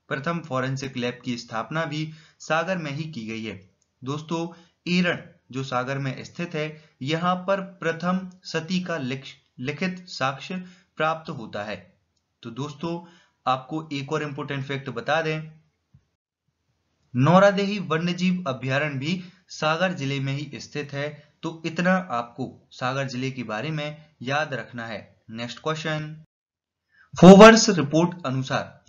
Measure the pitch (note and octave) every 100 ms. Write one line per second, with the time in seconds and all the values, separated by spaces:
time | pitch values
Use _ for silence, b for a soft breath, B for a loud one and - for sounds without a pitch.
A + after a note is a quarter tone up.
0 | - C#3 D3 E3+ - C3 B2+ C3+ C3+ B2+
1 | A#2+ A#2+ B2+ A#2+ - A2+ A2+ D#3 D#3+ D3+
2 | D#3 B B B - D#3+ E3+ F#3 D#3 C#3+
3 | D#3+ B2+ A2 A2+ A2 F#2 - _ _ _
4 | B2+ D3+ D3+ E3+ E3+ - - _ - F3+
5 | F#3 B3 - - - B2+ C3+ B2+ B2 C#3
6 | C#3 C3+ - - F3 D#3 D3+ D3+ B B
7 | C3 D#3+ F3+ F3+ F3+ G3 F#3 - D#3+ D#3+
8 | F3 F#3 F#3+ - - E3 D#3+ F#3 F3+ E3
9 | B2+ C3+ - - _ - B2+ D3 F#3 F3+
10 | - - C3 C#3 - F#3 F3+ B B -
11 | D#3 D#3+ D#3+ C#3 G#2+ G#2+ G#2 F#2 - _
12 | _ _ _ _ A#2+ A#2 D3 C#3+ E3+ E3+
13 | - B B B - C3+ - D#3 D#3 C#3+
14 | C#3 D#3 D3+ D3 C#3 C#3 C3+ C#3 C3+ A#2
15 | - D#3 D#3 D#3 D#3 - _ _ _ -
16 | _ _ _ _ _ _ _ _ _ _
17 | _ B2 C#3 F3+ G3+ G3 G3 G#3 C#3+ D#3
18 | F3 F3 F3+ F3+ C3+ A#2+ B2+ C3+ D3+ C3+
19 | C#3+ F#3 B B B - D#3 D#3+ F#3 D3
20 | C3+ C#3 C#3 C#3 D3 A2+ - D3 C#3+ C#3+
21 | C#3+ D3+ - _ E3 D#3+ E3 D#3+ F3 F#3
22 | F3+ A#2+ A#2+ - A2+ - _ - B2+ C3+
23 | C3+ B2 C3 C3 G#2+ G#2+ C#3+ D#3 D3 D3+
24 | - - A#2+ C#3+ D#3 B2+ A2 A#2+ A#2 G#2
25 | - _ - A2 A#2+ - D#3 D#3 D#3+ D#3
26 | D3+ D#3 - _ _ _ _ _ _ b
27 | b - E3+ F#3+ A3 A3+ - F3+ C#3 D3+
28 | F3 F3 C#3 C3 C3 B2+ - -